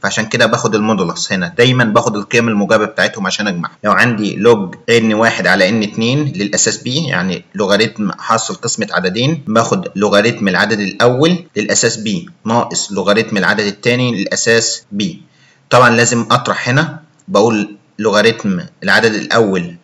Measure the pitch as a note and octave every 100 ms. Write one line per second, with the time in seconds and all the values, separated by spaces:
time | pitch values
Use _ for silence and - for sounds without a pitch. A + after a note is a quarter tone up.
0 | G2 G#2 A2 A#2+ A2+ A#2+ A#2+ G#2+ G#2+ G#2+
1 | F2 - - G2 E2+ - B2 B2+ A#2 G#2+
2 | A#2 G#2 G#2 A#2 A#2 G#2 G2 A2 G#2 -
3 | G2+ A2+ F#2+ - G#2 F2 E2 - G#2 F#2+
4 | A#2+ A2 G#2 - A2 A2+ F#2 - - A#2
5 | A2+ G#2+ A2+ - F2+ F#2+ F3+ A#2 G#2 -
6 | A#2 C3+ D3 F2+ G2+ - A2+ G#2+ B2 C#3
7 | D#3 F#2 F#2 F2 - G2 G2+ G2+ A2 G#2+
8 | G2+ - - A2+ - - A#2 - G#2 -
9 | F#2 G2+ C3 D#3+ - A2 A2+ G2 F2+ -
10 | G#2 G2+ G#2+ F#2 G2 F2+ G#2 G#2+ G2+ -
11 | B2 B2+ D#3+ F3 - - G#2+ G2+ B2 A2+
12 | A2 F#2+ F2 - A2 A#2 - - - G2+
13 | F#2+ G#2 G#2+ G#2 F2 G2+ G#2 G2 - A#2+
14 | B2 A2 G2 F#2+ - A#2 A2+ - - G2+
15 | G2 - - _ _ _ _ B2 B2 A#2
16 | A#2+ A#2+ A2 B2 A#2+ F#2+ - C3 D#3+ -
17 | - _ - G2 A2+ A2 G#2 - _ -
18 | G#2+ G2+ A2 A#2 G#2+ F#2 - - F#2+ G2+
19 | A2+ G#2+ - A2+ A2 F#2+ F2 F2